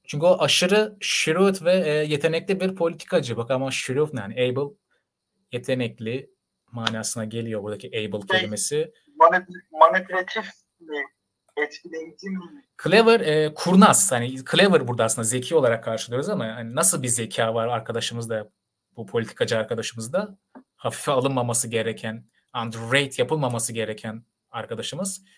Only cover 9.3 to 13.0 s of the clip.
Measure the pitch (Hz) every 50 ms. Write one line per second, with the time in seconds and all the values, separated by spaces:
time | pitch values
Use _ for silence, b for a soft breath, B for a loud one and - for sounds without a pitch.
9.3 | 180 185 185 - 180 349 - _ 320 160 160 170 185 190 185 190 185 185 180 -
10.3 | - 220 190 196 - _ _ _ _ _ 170 - 147 147 139 - _ _ _ _
11.3 | _ _ _ _ - 147 147 147 - - - 175 160 160 160 170 151 - - 196
12.3 | 190 185 175 170 - - - _ _ - - 156 185 226